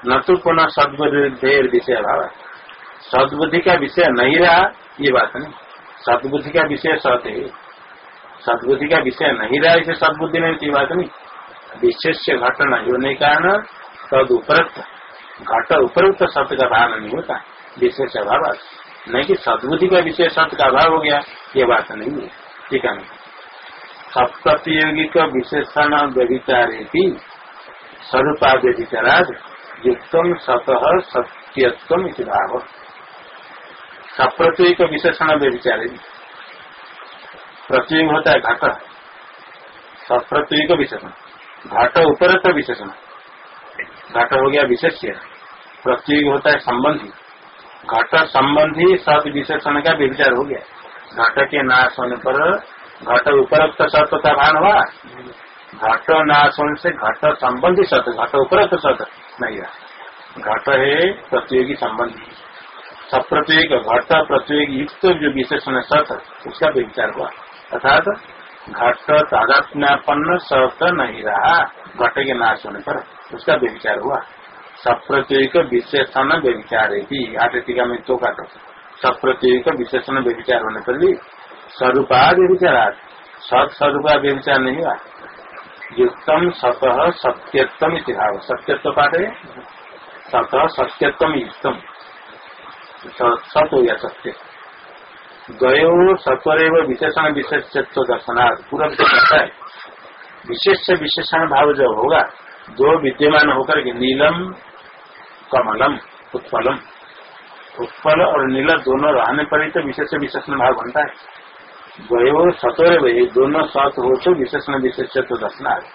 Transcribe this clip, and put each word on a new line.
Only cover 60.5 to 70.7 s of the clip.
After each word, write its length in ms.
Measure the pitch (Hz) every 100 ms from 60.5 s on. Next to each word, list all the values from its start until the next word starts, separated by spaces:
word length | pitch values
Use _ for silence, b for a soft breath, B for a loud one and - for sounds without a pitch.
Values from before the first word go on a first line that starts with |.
घट 160 | 113 -
है 420 | 135 139 151 180 202 -
प्रतियोगी 440 | 123 - 127 131
संबंधी, 580 | 143 117 110 120 - - - - - - - - - -
सप्रतियोगिक 600 | 131 - 151 151 156 160 131 107
घट 340 | 120 - 160 156
प्रतियोगी 520 | 139 - 147 143 135
युक्त 260 | 147 -
जो 280 | 185 170 147
विशेषण 480 | 135 123 143 139 131
सत 320 | - - - 120 - - -
उसका 200 | - 156
व्यभिचार 440 | 139 110 - 107 -
हुआ, 100 | - - - - -
अर्थात 360 | 117 131 151 190 208 - - - - -
घट 420 | 104 117 123 -
तादात्म्यापन्न 1300 | 151 151 117 110 143 143 147 143 139 - 147 156 180
सत 460 | - 135 127